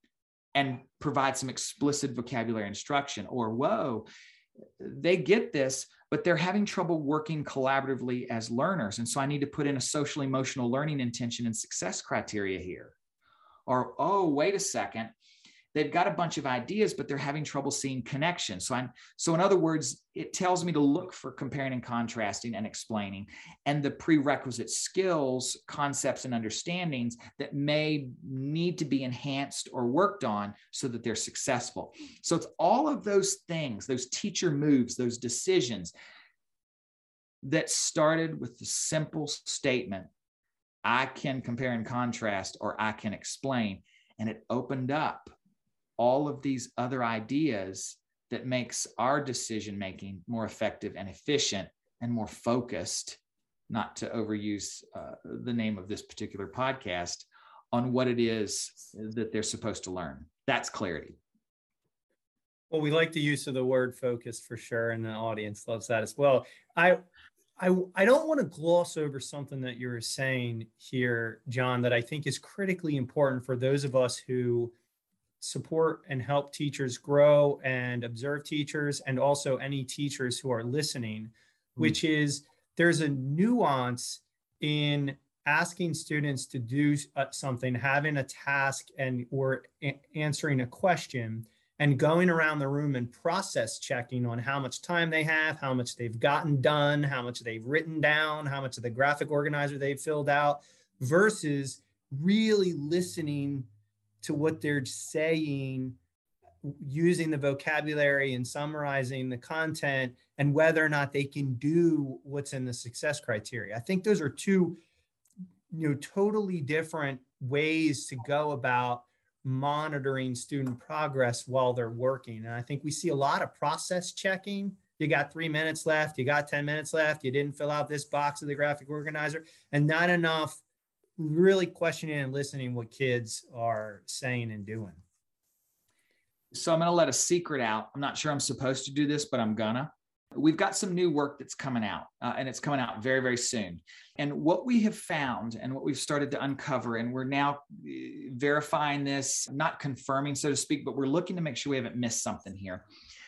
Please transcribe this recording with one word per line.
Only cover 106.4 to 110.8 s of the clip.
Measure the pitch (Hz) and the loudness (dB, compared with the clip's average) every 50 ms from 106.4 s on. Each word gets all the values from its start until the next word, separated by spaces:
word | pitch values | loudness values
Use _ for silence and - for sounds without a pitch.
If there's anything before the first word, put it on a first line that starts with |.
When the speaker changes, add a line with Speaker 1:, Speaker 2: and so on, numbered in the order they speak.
| _ - _ _ - 139 - - - 139 | _ -20 _ _ -10 -10 -10 -8 -8 -4
Speaker 2:
using | 135 160 170 180 175 147 165 156 | 0 4 6 6 6 4 2 0
the | 156 139 | 0 2
vocabulary | 143 139 135 139 - 165 156 151 151 151 151 147 143 143 143 139 139 135 127 | 2 0 0 0 0 0 0 0 0 0 2 4 4 4 4 4 2 2 0
and | 123 127 | -2 -4
summarizing | 120 - 147 147 151 156 151 147 143 139 135 131 123 135 131 127 127 | -4 -4 -4 -4 -4 -4 -4 -2 -2 0 0 -2 -2 -4 -4 -4 -4
the | 123 120 | -6 -6
content, | - - 160 160 160 160 147 - 156 143 135 135 131 123 123 _ _ _ _ - | -6 -6 -2 -2 0 0 -2 -2 0 0 2 2 0 -2 -4 _ _ _ _ 0
and | 143 143 139 | 2 4 6
whether | 151 160 160 160 160 | 8 8 8 8 6